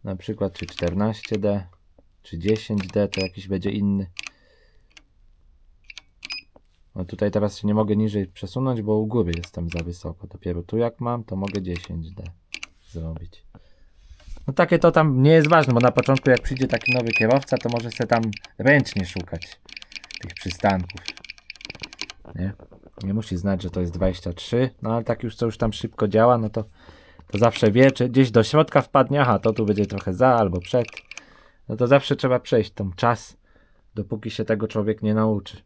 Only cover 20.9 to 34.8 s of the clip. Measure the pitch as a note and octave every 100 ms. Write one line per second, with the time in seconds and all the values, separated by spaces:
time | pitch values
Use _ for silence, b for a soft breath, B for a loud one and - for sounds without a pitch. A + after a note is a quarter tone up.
20.9 | - - - - - _ - - - -
21.9 | - - - - - F#2+ - - - -
22.9 | - F#2+ G#2+ A2 F#2 G2 F#2+ F2+ F#2 F2
23.9 | E2+ F#2 F2+ - F2 - A#2+ B2+ - A2+
24.9 | A#2 A2+ A2+ A#2 - A#2 A2 A#2 - A2+
25.9 | - G#2+ A2 A#2 A#2+ A2 A2+ A2 b b
26.9 | b b b _ G2+ A#2 - A2 A2 C3+
27.9 | C3+ B2+ B2+ B2+ A2 G#2+ D3+ D3+ C#3+ -
28.9 | C#3 C3 C#3+ B2+ G2+ A2+ A2 G#2 G2+ G2+
29.9 | G2 F#2+ F#2 B2+ A#2+ G2+ F2+ - B2 A#2
30.9 | - _ B B B B B - A2+ B2
31.9 | C#3 - C#3 C3 B2 - B2 G#2+ - G2
32.9 | F2 A#2 A#2 - _ _ _ _ _ _
33.9 | - G2 A2 A2+ - A2 A2 A2 A2